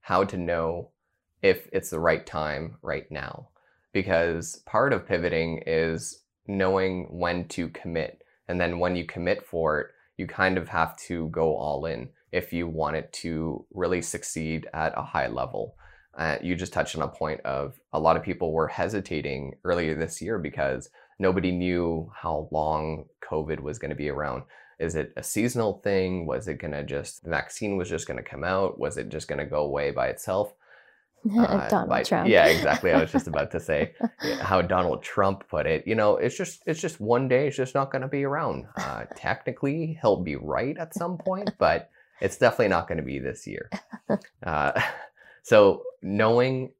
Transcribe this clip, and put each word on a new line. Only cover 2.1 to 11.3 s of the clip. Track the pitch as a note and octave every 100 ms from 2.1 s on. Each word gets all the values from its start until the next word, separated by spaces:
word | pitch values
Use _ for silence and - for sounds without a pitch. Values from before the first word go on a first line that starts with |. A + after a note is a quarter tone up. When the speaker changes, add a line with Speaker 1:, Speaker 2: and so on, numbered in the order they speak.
| D#2+
Speaker 1:
time | - D#2 D2+ D2 D#2+ -
right | - C#2+ -
now. | D2+ - - - _ _ _ _
Because | G2+ F#2+ E2+ E2+ E2 E2 - -
part | G#2+ C3+
of | G#2+ -
pivoting | F2+ F2 E2+ E2 D#2+ -
is | D#2+ E2 E2 - - _ _ -
knowing | G2 F#2 F#2+ F#2+ F#2 -
when | E2+ F2 F2 E2
to | - E2
commit. | - F2+ E2 C2 - _ _ -
And | F2+
then | F2 F2
when | F2+ F2+
you |
commit | D#2+ - F2 G2+
for | - E2+ D#2+ D2+
it, | - _ _ -
you | F2
kind | - F#2+ F#2
of | E2
have | - E2 -
to | - F2
go | D#2+